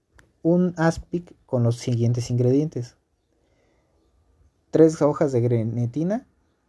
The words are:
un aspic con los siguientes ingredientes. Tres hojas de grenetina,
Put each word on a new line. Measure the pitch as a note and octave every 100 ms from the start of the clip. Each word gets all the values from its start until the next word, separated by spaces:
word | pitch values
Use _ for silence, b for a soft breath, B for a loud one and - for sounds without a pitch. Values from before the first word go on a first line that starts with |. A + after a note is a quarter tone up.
| _ _ _ _
un | E3 F3+ F3+ E3+
aspic | E3 - - F3 F3 - -
con | B2+
los | A#2 A#2
siguientes | C3 A#2 A#2 A#2+ A#2+
ingredientes. | B2 B2 C3+ D#3 B2+ A#2+ _ _ _ _ _ _ _ _ _ _ _ _ _ _ _ _ _ _
Tres | D3 D#3+ D#3+
hojas | D3 D3 D3+
de | B2
grenetina, | B2 A#2 A2 A#2+ A#2+ D3 F3 A#3+ - _ _ _